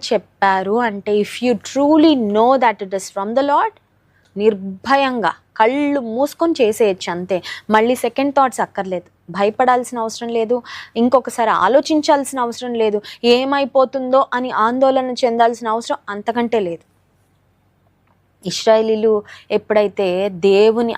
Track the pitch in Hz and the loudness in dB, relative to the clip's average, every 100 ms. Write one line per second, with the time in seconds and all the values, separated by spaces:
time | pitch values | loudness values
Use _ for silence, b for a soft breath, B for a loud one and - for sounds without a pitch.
0 | - 208 - - 196 190 190 226 233 202 | -2 -4 -4 -2 0 0 0 -2 -2 -4
1 | 208 208 208 - 247 226 - 262 285 311 | -2 -2 -2 -4 -2 -2 -4 -2 2 6
2 | 320 277 214 208 240 262 233 202 196 190 | 6 4 2 2 4 4 2 -2 -6 -8
3 | - 196 202 233 285 294 440 - _ _ | -8 -8 -4 -2 0 0 0 -6 _ _
4 | _ _ _ 196 214 196 190 190 233 277 | _ _ _ -2 0 0 -4 -10 -2 0
5 | 269 247 180 - _ - 226 277 285 285 | 0 0 -4 -4 _ 0 0 2 0 -2
6 | 226 226 285 - 339 320 214 220 214 185 | -4 -4 -4 -2 -2 2 0 2 0 0
7 | - 175 185 185 - B B 214 233 254 | -6 -6 -4 -4 -6 B B 2 2 0
8 | 233 247 277 277 262 226 233 - 190 180 | -2 -2 -2 2 0 0 -6 -6 -6 -6
9 | - _ - 175 202 214 254 247 240 240 | -10 _ -12 -2 -2 0 2 2 0 -6
10 | 226 - 233 233 220 247 - B B 226 | -8 -8 -6 -4 -2 -2 -4 B B 0
11 | 247 262 233 - 220 175 180 269 285 311 | 2 2 0 -2 0 2 4 2 2 0
12 | 294 285 269 269 240 233 247 233 220 208 | 2 0 0 -4 -6 -6 -6 -2 0 -2
13 | - B 240 240 269 277 277 269 262 269 | -6 B 2 2 2 -2 0 0 0 -2
14 | 254 262 - 247 254 - 220 254 269 262 | 0 0 0 -2 -4 -2 0 2 2 2
15 | 254 247 247 233 233 226 226 226 233 - | -2 -2 -2 2 2 0 -4 -4 -4 -8
16 | - 202 208 226 233 233 180 165 _ _ | -8 -10 -6 -4 -2 -2 -2 -6 _ _
17 | _ _ _ _ _ _ _ _ _ _ | _ _ _ _ _ _ _ _ _ _
18 | _ _ _ _ 185 - - 220 220 220 | _ _ _ _ -10 0 4 4 4 0
19 | 220 214 208 B B 214 208 214 208 202 | 2 0 -2 B B -4 0 0 0 0
20 | 190 180 202 180 196 196 220 226 233 | -2 0 -4 0 2 6 6 4 -2